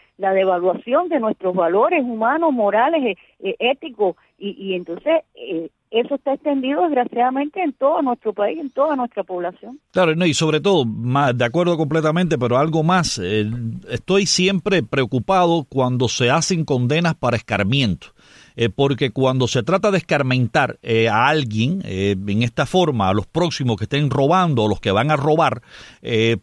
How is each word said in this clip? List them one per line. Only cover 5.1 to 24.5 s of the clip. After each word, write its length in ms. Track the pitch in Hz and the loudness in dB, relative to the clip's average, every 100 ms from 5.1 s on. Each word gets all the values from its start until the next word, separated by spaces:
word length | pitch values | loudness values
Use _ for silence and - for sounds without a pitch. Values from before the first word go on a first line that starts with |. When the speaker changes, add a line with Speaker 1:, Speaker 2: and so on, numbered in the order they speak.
| 320 - - | -2 -2 -16
Speaker 1:
eh, 340 | 123 165 160 _ _ | -10 -8 -8 _ _
eso 260 | 226 - 277 | -2 -2 -4
está 180 | 277 | -4
extendido, 480 | 277 302 277 262 302 | -4 -2 -2 -2 0
desgraciadamente, 840 | 349 269 240 240 247 269 294 392 | 0 0 -2 0 -2 -2 -6 -4
en 80 | 330 | -6
todo 300 | - 269 339 | -2 0 0
nuestro 320 | 269 240 220 | -2 -2 -4
país, 260 | 202 202 - | -2 -4 -4
en 100 | 285 | -8
toda 260 | - 302 277 | -2 -2 -2
nuestra 280 | 240 208 | -4 -6
población. 560 | 190 180 175 185 196 269 _ | -8 -6 -8 -10 -18 -20 _
Speaker 2:
Claro, 240 | 185 170 160 | 0 2 2
no, 100 | 180 | 2
y 80 | |
sobre 260 | 135 160 151 | 2 0 0
todo, 260 | 202 180 120 | 2 2 2
ma-, 480 | 107 120 135 143 | -2 -2 0 2
de 120 | 123 120 | 2 0
acuerdo 320 | 160 175 165 | 0 0 0
completamente, 600 | 147 160 151 165 175 151 | 0 0 0 0 0 0
pero 200 | 120 123 | 2 2
algo 260 | 160 160 | 2 2
más, 360 | 160 185 165 - | 2 2 0 -2
eh, 260 | 90 107 107 120 113 113 - | -2 0 -2 -4 -6 -8 -8
estoy 360 | 120 - 202 202 | -8 0 0 2
siempre 580 | - 185 190 208 185 | 2 2 0 0 0
preocupado 800 | 120 135 120 127 - 190 175 170 131 | 0 -2 -2 -2 0 2 2 2 -2
cuando 400 | 131 127 123 123 | -2 0 0 -2
se 220 | - 123 | 0 2
hacen 360 | 156 160 175 151 | 2 0 -2 0
condenas 500 | 127 123 156 170 - | 0 0 0 0 0
para 220 | 123 117 | -2 -2
escarmiento. 720 | - 101 98 139 117 80 - _ _ - - - | -2 -2 0 2 0 -2 -8 _ _ -20 -12 -2
Eh, 100 | 117 | -2
porque 420 | 117 139 127 135 | 0 0 0 -2
cuando 360 | 131 131 131 120 | 0 0 2 0
se 140 | 131 | -2
trata 300 | 110 185 208 | 0 0 2
de 80 | 185 | 0
escarmentar, 800 | - 151 131 127 117 156 135 - | 0 0 0 0 0 0 0 -2
eh, 280 | - 113 113 | -2 2 2
a 180 | 107 131 | 4 4
alguien, 560 | 156 120 107 123 190 - | 2 0 -2 -2 -4 -6
eh, 300 | 95 101 95 101 | -2 0 -2 -2
en 140 | 101 | -2
esta 240 | 117 - 139 | -2 -2 -2
forma, 420 | 185 170 120 95 | 0 0 0 0
a 60 | |
los 140 | 101 - | 0 -2
próximos 500 | 160 170 - 123 104 | -2 -2 -2 -2 -2
que 60 | |
estén 260 | 107 139 147 | -2 -2 0
robando 540 | 135 139 185 175 | 2 2 4 2